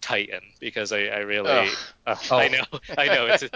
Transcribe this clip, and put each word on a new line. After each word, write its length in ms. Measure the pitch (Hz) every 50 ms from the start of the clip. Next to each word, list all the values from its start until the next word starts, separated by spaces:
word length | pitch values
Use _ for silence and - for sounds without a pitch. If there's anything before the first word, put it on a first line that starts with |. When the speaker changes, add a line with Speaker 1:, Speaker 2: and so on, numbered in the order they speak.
Speaker 1:
Titan, 400 | - - 123 104 104 - - 92 - 101 - -
because 300 | - 120 - 113 107 98 107
I, 120 | 104 101 104
I 100 | 107 104
really, 320 | 104 101 104 104 101 101
Speaker 2:
Ugh. 180 | 131 127 110 98 - - - - - _ -
Speaker 1:
uh, 100 | - 113 - - -
Speaker 3:
Oh. 60 | 131 127
Speaker 1:
I 100 | 135 139
know, 140 | 131 131 127 - - 139 - - 185
I 100 | - 143 147
know. 180 | - 135 120
It's 160 | 117 - - -
a, 80 | 127 -